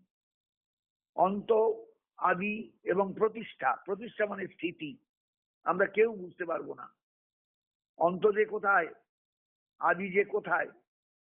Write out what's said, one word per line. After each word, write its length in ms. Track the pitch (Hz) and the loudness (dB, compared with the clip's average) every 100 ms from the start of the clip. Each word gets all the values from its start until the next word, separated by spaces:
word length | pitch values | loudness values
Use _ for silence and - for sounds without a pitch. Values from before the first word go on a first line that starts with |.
| _ _ _ _ _ _ _ _ _ _ _ | _ _ _ _ _ _ _ _ _ _ _
অন্ত, 380 | - 180 202 - 220 226 214 - _ _ - | 0 2 2 2 4 4 0 -6 _ _ -2
আদি 380 | 175 180 208 214 - _ | 0 0 -2 -6 -10 _
এবং 300 | - 180 196 160 | -2 0 0 0
প্রতিষ্ঠা। 520 | 214 226 202 - 131 - | -2 -2 -14 -4 -2 -2
প্রতিষ্ঠা 420 | - 196 226 - 208 | -4 -8 -8 -4 -4
মানে 200 | 202 185 | -4 -10
স্থিতি। 440 | - 170 - 151 127 _ _ _ _ _ _ | -6 -8 -6 -12 -12 _ _ _ _ _ _
আমরা 220 | - 180 190 | -2 0 0
কেউ 240 | - 226 214 | 4 2 2
বুঝতে 280 | 180 - | -12 -10
পারবো 300 | 170 156 143 | -6 -6 -6
না। 120 | 139 - _ _ _ _ _ _ _ _ _ _ - | -12 -16 _ _ _ _ _ _ _ _ _ _ 0
অন্ত 340 | 170 185 214 | 0 4 2
যে 140 | 202 | 4
কোথায়, 440 | 214 208 202 196 165 - _ _ _ _ _ _ _ - | 0 0 2 2 2 -6 _ _ _ _ _ _ _ -2
আদি 320 | 156 175 196 | 0 0 0
যে 120 | 185 | 0
কোথায়, 440 | 202 208 180 170 - - _ _ _ _ | 0 0 0 0 -2 -8 _ _ _ _